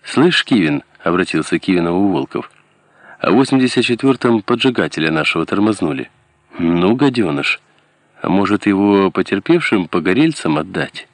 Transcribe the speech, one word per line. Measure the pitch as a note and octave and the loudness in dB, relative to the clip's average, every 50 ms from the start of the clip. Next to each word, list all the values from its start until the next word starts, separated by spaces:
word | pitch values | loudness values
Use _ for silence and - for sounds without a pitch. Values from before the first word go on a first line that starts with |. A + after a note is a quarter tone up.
| _ | _
«Слышь, | - - B2 D3 F#3 E3 - - | -2 2 4 4 4 4 0 0
Кивин», | - C3 G#2+ E2+ D2+ D2 C#2+ - _ _ - - | 0 2 2 2 2 0 -2 -6 _ _ -6 -2
обратился | E2+ E2+ F2+ F#2 - - D#2+ D2+ - F2+ E2 | -2 0 0 -2 -2 -2 -4 -2 -2 -4 -4
к | |
Кивинову | - - F#2 F2 E2+ E2+ F2 F#2 G2+ G2+ | 0 0 0 0 0 0 0 0 0 0
Волков, | F2+ D2 C2+ - - - - - _ _ _ _ _ _ _ _ _ _ - - - _ | 0 -2 -4 -4 -8 -10 -10 -10 _ _ _ _ _ _ _ _ _ _ -20 -20 -12 _
«а | - - | 0 2
в | F2+ | 4
восемьдесят | A#2+ C3+ - C#3 C3 B2+ B2 - C3 A#2 | 4 4 4 2 2 2 2 2 0 0
четвёртом | - A#2+ A2+ - C3+ C3 - - B2 A#2 A2 | 0 -2 0 2 0 0 2 2 0 0 0
поджигателя | G2+ - - - - C3 - - F2 D#2 - D#2+ D#2+ D#2+ | 0 -2 -2 0 0 0 0 0 -2 -2 -2 -2 -2 0
нашего | D#2+ D#2 D2 - - E2 D#2+ | 0 0 -2 -2 -2 -2 -4
тормознули». | - G2 G2 G#2 A2 G#2+ - F2+ D#2 C#2 C2 A#1+ - _ _ _ _ _ _ _ _ - | -2 0 0 0 0 0 -2 -2 -4 -4 -6 -10 -12 _ _ _ _ _ _ _ _ -8
«Ну, | - E2+ E2 F2 F2 F2 F#2+ A#2 | -4 -2 0 0 2 2 0 2
гадёныш, | B2+ D3 C#3 B2 A#2+ G#2 E2 C#2+ C#2+ C#2+ - - - _ _ _ _ _ _ _ _ _ _ _ - | 2 0 0 0 0 -2 -2 -2 -4 -4 -6 -6 -8 _ _ _ _ _ _ _ _ _ _ _ -8
а | - - | -4 -2
может, | F2+ F#2+ G2+ F#2+ G#2 G2+ - | 0 0 2 0 -2 0 0
его | G#2 G2 G2 G2+ G2+ G2+ G2 G2 F#2 | 0 0 2 2 4 4 4 2 2
потерпевшим | - - F#2 - - G2 - - E3 F3 D#3 - A#2+ G2+ F2+ | 0 -2 -2 -2 -2 -4 0 0 0 0 2 0 0 0 -2
погорельцам | - - F#2 D#2 F2+ F#2 B2 D#3 E3 D3+ - - - D3+ | -2 -4 -2 0 0 2 2 2 2 0 -2 -4 -2 -2
отдать?» | D3+ - F#2+ - E2+ D2 - _ - - _ | -2 -4 -6 -6 -6 -6 -6 _ -18 -20 _